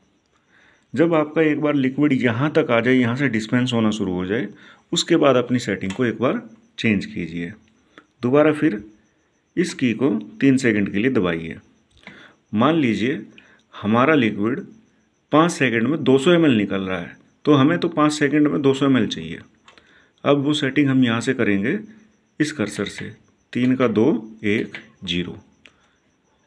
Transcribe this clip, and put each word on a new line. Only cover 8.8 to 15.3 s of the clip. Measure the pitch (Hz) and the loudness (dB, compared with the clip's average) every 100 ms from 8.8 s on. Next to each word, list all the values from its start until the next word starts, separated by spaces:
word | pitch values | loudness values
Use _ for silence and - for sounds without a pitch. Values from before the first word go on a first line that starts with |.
| - _ _ _ _ _ _ - | -12 _ _ _ _ _ _ -4
इस | 180 | -4
की | - 127 | -2 -2
को | 107 131 214 - - | 0 0 -2 -6 -2
तीन | 139 131 | 2 4
सेकंड | 127 104 101 | 2 2 0
के | 98 | -2
लिए | 123 | 0
दबाइए। | 117 90 82 80 - _ _ _ _ - - - _ - | 0 0 -2 -8 -14 _ _ _ _ -20 -20 -20 _ -6
मान | 104 131 | 0 2
लीजिए | 165 127 98 117 175 - - _ _ _ | 2 0 0 -2 -4 -10 -20 _ _ _
हमारा | - 101 117 139 | -8 0 2 4
लिक्विड | 156 113 98 107 135 - - _ _ _ _ - | 4 2 0 -4 -4 -10 -20 _ _ _ _ 0